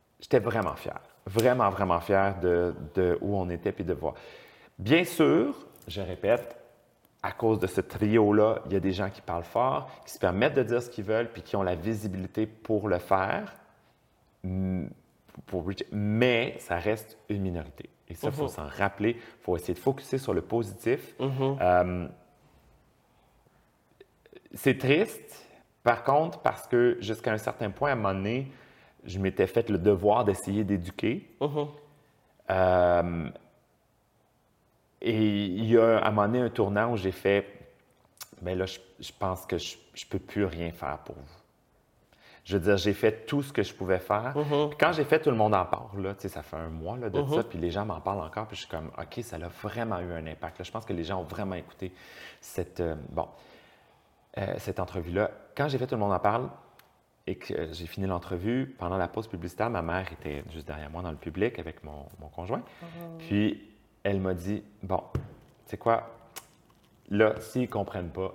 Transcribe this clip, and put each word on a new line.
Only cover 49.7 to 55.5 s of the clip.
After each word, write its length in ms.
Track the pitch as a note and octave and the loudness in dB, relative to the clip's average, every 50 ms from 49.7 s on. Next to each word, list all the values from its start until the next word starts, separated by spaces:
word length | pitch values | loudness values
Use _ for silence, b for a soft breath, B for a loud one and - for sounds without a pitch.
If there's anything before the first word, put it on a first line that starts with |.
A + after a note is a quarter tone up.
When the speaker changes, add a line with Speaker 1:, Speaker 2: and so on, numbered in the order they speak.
| G#2 A#2 A#2 A2+ G2+ F2 | -6 -4 -4 -4 -4 -4
Speaker 1:
eu 120 | F2+ F2 E2+ | -6 -6 -8
un 120 | E2 D#2 D#2+ | -8 -8 -10
impact. » 300 | D#2 - - E2 - - | -10 -10 -10 -12 -10 -12
Là, 40 | F2+ | -14
je 60 | - | -10
pense 140 | - A2+ - | -10 -10 -8
que 80 | - F#2+ | -6 -6
les 100 | E2+ E2 | -6 -4
gens 140 | E2 G2 F#2 | -4 -4 -6
ont 40 | E2+ | -6
vraiment 300 | D2+ - F2+ G#2 F#2+ F#2 | -8 -8 -8 -6 -6 -6
écouté 360 | F2 - - - - F#2+ F#2 B B B B B B B B B B | -8 -10 -12 -14 -12 -12 -12 B B B B B B B B B B
cette, 380 | - - - - F2 - - - | -20 -12 -6 -6 -6 -6 -4 -4
euh, 140 | F2 E2 D#2+ D#2 C#2 - | -4 -2 -2 -6 -8 -8
bon, 180 | - D#2+ - - B B B B B B B B B B B B B B B B B _ _ _ - - | -4 -6 -6 -6 B B B B B B B B B B B B B B B B B _ _ _ -8 -6
euh, 160 | G2 G2 F#2+ - | -4 -4 -4 -6
cette 220 | - G#2 F#2 - | -6 -6 -4 -4
entrevue-là. 520 | F#2 - - F#2+ E2 E2+ F2 G2 G#2 - - - - - | -4 -4 -4 -8 -6 -2 0 0 0 0 -2 -8 -20 -14